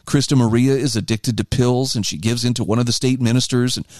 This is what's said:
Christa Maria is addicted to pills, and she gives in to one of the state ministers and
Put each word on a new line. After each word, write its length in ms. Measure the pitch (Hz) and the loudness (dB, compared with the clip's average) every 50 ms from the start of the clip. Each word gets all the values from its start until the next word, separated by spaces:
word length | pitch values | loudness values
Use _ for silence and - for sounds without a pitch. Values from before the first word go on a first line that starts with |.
| _ | _
Christa 300 | - - 143 127 - 147 | -2 0 0 2 2 4
Maria 360 | 131 120 113 110 117 123 135 | 4 4 4 4 2 2 2
is 240 | 135 135 131 139 110 | 2 0 0 -2 -2
addicted 400 | 110 - - 113 107 - 131 110 | -2 -2 -2 -4 -4 -4 -4 -4
to 80 | 104 104 | -4 -4
pills, 500 | - - 123 123 123 123 123 135 131 - | -2 -2 0 2 2 2 0 -2 -2 -2
and 100 | 117 98 | -4 -4
she 120 | - - | -4 -6
gives 280 | 76 76 113 120 120 117 | -4 -2 -2 -2 0 -2
in 100 | 123 120 | -2 -2
to 100 | - 110 | -2 -2
one 140 | 87 107 120 | -2 0 0
of 80 | 123 | 0
the 60 | 120 | 0
state 280 | 113 - - 127 127 135 | -2 0 0 0 0 0
ministers 560 | 123 113 117 127 - - 131 123 123 127 123 | 2 2 2 2 0 0 0 0 0 0 -2
and 100 | 98 - - - | -6 -8 -10 -16